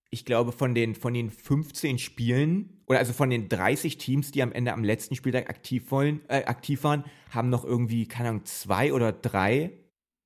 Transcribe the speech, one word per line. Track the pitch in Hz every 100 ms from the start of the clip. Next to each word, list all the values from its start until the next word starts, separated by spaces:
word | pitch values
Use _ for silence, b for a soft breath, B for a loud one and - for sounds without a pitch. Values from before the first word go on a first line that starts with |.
| _
ich | 117 -
glaube, | 120 120
von | - 131
den, | 117 113 110
von | 123
den | 120 113
fünfzehn | - - 143 156 - 147 127
Spielen, | - - 120 123 151 185 208 - -
oder | 127
also | 120
von | 120 135
den | 123 101
dreißig | 92 95 147 - -
Teams, | - 135 143
die | 139
am | 123
Ende | - 123
am | 107
letzten | 107 113 - 127
Spieltag | 131 123 -
aktiv | - - 127 -
wollen, | 135 147 147 -
äh, | 135 -
aktiv | 120 - 139
waren, | 147 147 139 B B
haben | 117 123
noch | 123 -
irgendwie, | 120 120 117 110
keine | 120 120
Ahnung, | 110 -
zwei | - 98 98 139
oder | 135 113
drei | 87 - 98 98 127 170 - _ _ _ _